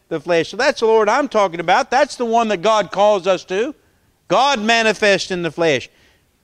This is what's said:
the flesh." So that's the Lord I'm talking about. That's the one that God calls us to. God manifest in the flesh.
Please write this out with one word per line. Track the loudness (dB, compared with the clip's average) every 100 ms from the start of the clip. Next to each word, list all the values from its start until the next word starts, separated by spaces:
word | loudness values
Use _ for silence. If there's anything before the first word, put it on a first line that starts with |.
| _
the | -8
flesh." | -2 -2 -2
So | -2
that's | -2 0
the | 2
Lord | 2 2
I'm | 0 0
talking | 0 0 -2
about. | 0 0 0
That's | 0 0 -2
the | -2
one | 0 0
that | 0
God | 0 0 0
calls | 0 2 2 0
us | -2 -2
to. | -6 -6 -8 _ _ _ _ _
God | 0 2 0
manifest | 0 0 0 0 2 0 -2
in | -6
the | -6
flesh. | -2 0 0 -4 _ _ _ _ _